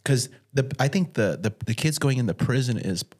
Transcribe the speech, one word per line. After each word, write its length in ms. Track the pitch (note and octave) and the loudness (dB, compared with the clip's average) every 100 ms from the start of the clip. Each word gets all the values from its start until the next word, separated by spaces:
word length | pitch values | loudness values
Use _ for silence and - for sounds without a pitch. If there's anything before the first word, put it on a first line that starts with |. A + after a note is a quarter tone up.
'cause 240 | - C3 - - _ | 0 2 2 -10 _
the, 160 | C#3 C3+ C#3 | -2 -2 0
I 100 | C#3 | 0
think 260 | G3 F3 | 0 -2
the, 240 | - G2+ D2 | 0 0 2
the, 140 | G#2+ - | -4 -4
the 100 | - | -4
kids 240 | A2+ D#3 D3+ | -2 0 0
going 200 | C#3+ B2+ | 0 2
in 80 | A#2 | 0
the 80 | |
prison 420 | - - C3+ B2+ A2+ | 0 0 0 0 -2
is, 280 | - F2+ - - | -2 -4 -6 -8